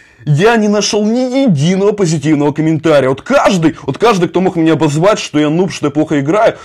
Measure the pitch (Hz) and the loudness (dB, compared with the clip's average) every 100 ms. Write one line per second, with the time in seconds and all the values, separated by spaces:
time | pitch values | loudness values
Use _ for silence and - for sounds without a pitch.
0 | _ _ - 143 208 233 208 208 202 214 | _ _ -2 2 2 2 2 0 0 -2
1 | 214 233 254 254 277 151 156 185 202 202 | 0 0 -2 0 0 2 0 0 0 0
2 | 180 160 147 147 147 143 156 160 165 147 | -2 0 0 0 0 0 -2 0 2 2
3 | 127 135 - 277 285 196 156 - - 131 | 2 -2 -2 0 0 0 0 -2 -8 -2
4 | 220 196 170 175 185 170 160 156 156 147 | 0 2 0 0 -2 0 0 2 0 0
5 | 185 220 - 147 151 160 185 - 147 143 | 0 0 -2 -2 0 0 -2 -2 -4 -2
6 | 156 151 139 202 220 - | -2 -2 0 0 0 -2